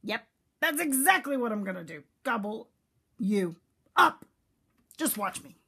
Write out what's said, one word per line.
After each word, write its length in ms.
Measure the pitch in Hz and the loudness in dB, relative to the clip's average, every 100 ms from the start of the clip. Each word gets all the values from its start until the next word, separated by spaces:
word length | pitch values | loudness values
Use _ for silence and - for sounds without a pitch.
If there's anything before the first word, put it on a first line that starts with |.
Yep, 220 | 202 208 - _ _ _ | -6 -8 -8 _ _ _
that's 220 | 311 302 | -2 0
exactly 560 | 330 269 285 381 269 277 | 0 2 4 4 2 -2
what 140 | 240 | -2
I'm 120 | 214 | -2
gonna 200 | 196 185 | -4 -8
do. 200 | 165 156 - _ | -10 -16 -18 _
Gobble 460 | - 233 202 220 - _ _ _ _ _ | -4 -4 -4 -8 -12 _ _ _ _ _
you 360 | 190 208 180 165 _ _ _ | 0 2 0 -4 _ _ _
up. 300 | - - - - _ _ _ _ _ _ - | 4 4 4 -18 _ _ _ _ _ _ -4
Just 200 | 302 - | -2 -2
watch 260 | 196 - | -4 -6
me. 120 | 143 - | -16 -20